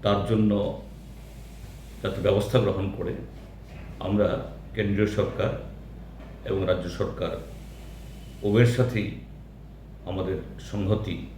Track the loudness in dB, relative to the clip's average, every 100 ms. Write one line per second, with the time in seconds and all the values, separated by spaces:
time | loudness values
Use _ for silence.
0 | 4 4 4 6 6 6 2 -2 -10 -14
1 | -14 -14 -14 -14 -14 -14 -14 -14 -14 -6
2 | -4 2 4 4 6 4 4 2 -2 -2
3 | -4 -4 -8 -12 -16 -16 -14 -14 -12 -6
4 | 0 4 4 4 -4 -10 -8 0 2 4
5 | 4 4 2 2 0 0 -6 -10 -12 -12
6 | -14 -14 -14 -10 -2 0 2 2 0 -2
7 | -2 -2 -4 -4 -8 -12 -14 -14 -14 -14
8 | -14 -14 -14 -2 4 8 8 8 4 4
9 | -2 -6 -12 -14 -16 -16 -16 -16 -16 -12
10 | -6 -4 -2 -2 -4 -10 -6 -2 2 2
11 | 2 -4 -6